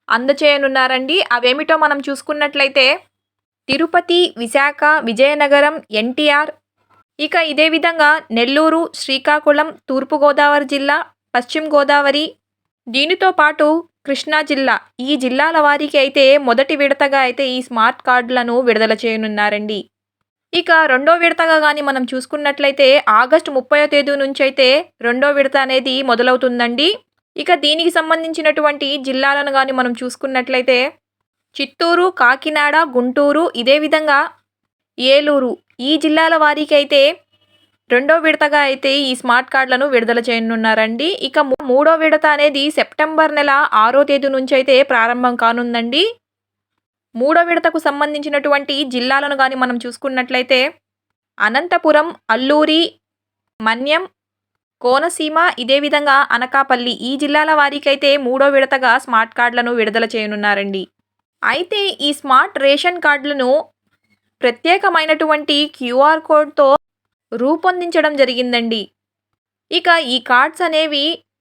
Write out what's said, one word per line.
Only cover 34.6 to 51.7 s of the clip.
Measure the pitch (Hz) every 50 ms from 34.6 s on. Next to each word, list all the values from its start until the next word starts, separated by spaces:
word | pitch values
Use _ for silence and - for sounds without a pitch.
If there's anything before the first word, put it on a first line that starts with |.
| _ _ _ _ _ _ _ -
ఏలూరు, | 240 262 269 285 294 294 294 277 254 247 - - _ _ _ -
ఈ | 247 269 311
జిల్లాల | 302 311 320 302 311 320 330 330
వారికి | 320 302 302 294 294 302 294 302
అయితే | 285 285 277 294 285 269 285 339 - _ _ _ _ _ _ _ _ _ _ _ _ _ -
రెండో | 240 247 269 285 320
విడతగా | 330 311 320 302 302 302 294 285 294
అయితే | 285 269 269 262 - 277 269 285
ఈ | 285 262 254
స్మార్ట్ | 247 - 254 240 247 254 -
కార్డులను | - 269 262 254 254 247 277
విడుదల | 294 262 233 226 220 233 240
చేయనున్నారండి. | 233 247 233 226 226 226 226 226 220 220 220 214 220 220 226 233 285 330 392 -
ఇక | - 262 - 311
మూ-, | 294 269 254 - 302
మూడో | 262 247 269 302 311 330
విడత | 320 320 320 311 311 311
అనేది | 311 294 285 294 302 277 277 277 302
సెప్టెంబర్ | 294 - 226 - - - 302 311 311 311 320 302 294
నెల | 294 285 285 269 277 302 - -
ఆరో | 214 214 226 254 277 285
తేదీ | 277 285 277 269 269
నుంచి | 269 262 262 262 294
అయితే | 262 262 269 269 254 277
ప్రారంభం | 277 262 233 226 233 240 247 247 247 240
కానుందండి. | 240 233 226 233 240 240 240 240 233 233 233 247 302 370 453 480 _ _ _ _ _ _ _ _ _ _ _ _ _ _ _ _ _ _ _ -
మూడో | 226 247 285 320 339 349
విడతకు | 339 339 330 330 339 320 330
సంబంధించినటువంటి | - 311 277 285 294 302 302 294 294 302 285 285 277 294 285 285 277 285 285 269 294
జిల్లాలను | 262 247 247 240 254 269 277 285 285 285
గాని | 269 269 262 262
మనం | 262 254 247 247
చూసుకున్నట్లయితే, | 240 233 247 240 - - 277 262 262 254 254 262 254 254 254 269 254 254 302 349 _ _ _ _ _ _ _ _ _ _ _ _ -
అనంతపురం, | 202 214 226 269 330 349